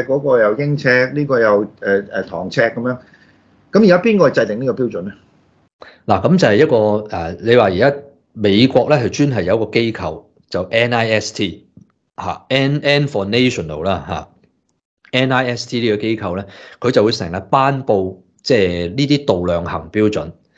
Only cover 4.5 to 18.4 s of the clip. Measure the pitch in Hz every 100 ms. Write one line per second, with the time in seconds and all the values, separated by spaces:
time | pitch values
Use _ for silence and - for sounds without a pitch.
4.5 | 107 131 127 120 98 98 - _ _ _
5.5 | _ _ _ - _ - 95 117 185 180
6.5 | 104 156 117 107 107 107 95 82 87 113
7.5 | 120 101 90 135 143 - _ _ - 104
8.5 | 104 131 131 120 147 104 - 143 113 87
9.5 | 110 107 117 117 107 87 78 - _ _
10.5 | 92 92 113 120 120 113 107 - - 95
11.5 | - _ - - _ _ - 95 - -
12.5 | 135 139 147 143 143 139 104 98 117 127
13.5 | 104 80 76 90 87 71 80 - _ _
14.5 | _ _ _ _ _ _ 127 131 127 127
15.5 | 117 - 123 117 104 113 110 95 92 98
16.5 | - - - 123 131 107 117 87 92 -
17.5 | 135 135 135 131 101 92 - _ _